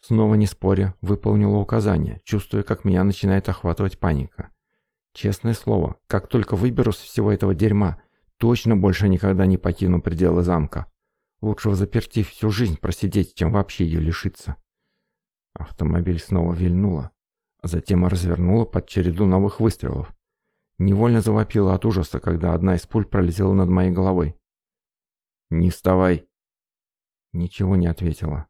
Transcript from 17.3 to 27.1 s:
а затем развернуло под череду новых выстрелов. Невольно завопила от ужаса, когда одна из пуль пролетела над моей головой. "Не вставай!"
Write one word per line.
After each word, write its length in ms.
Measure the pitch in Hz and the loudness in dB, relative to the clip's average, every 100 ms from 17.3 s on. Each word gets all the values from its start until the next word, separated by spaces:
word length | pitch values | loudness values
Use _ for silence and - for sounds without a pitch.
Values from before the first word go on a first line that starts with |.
| _ _ _ | _ _ _
а 60 | 87 | -6
затем 400 | 85 - 92 90 | -6 0 2 2
развернуло 580 | 92 87 85 90 110 113 | 0 -2 0 2 2 0
под 220 | 95 - | -4 -4
череду 400 | - 87 85 101 | -2 -2 0 2
новых 320 | 92 101 - | 2 0 0
выстрелов. 520 | 110 - - 69 - - _ _ _ _ _ _ | -2 0 -6 -6 -8 -14 _ _ _ _ _ _
Невольно 420 | 92 98 117 113 | 0 2 4 2
завопила 540 | 110 107 104 113 98 95 | 2 0 0 2 2 2
от 100 | 113 | 0
ужаса, 340 | 92 82 - | 0 -2 -4
когда 360 | - 85 87 85 | -4 -2 0 0
одна 200 | 92 90 | 0 0
из 120 | - | -2
пуль 180 | 113 101 | -4 -2
пролетела 480 | 101 90 85 98 | 0 0 0 2
над 160 | 95 90 | 2 2
моей 220 | 90 92 | 2 2
головой. 440 | 90 95 92 78 - _ _ _ _ _ _ _ _ _ _ _ | 0 0 0 -2 -6 _ _ _ _ _ _ _ _ _ _ _
"Не 180 | 80 87 | 0 0
вставай!" 580 | - - 92 92 85 - _ _ _ _ _ _ _ _ | 0 0 2 2 0 -4 _ _ _ _ _ _ _ _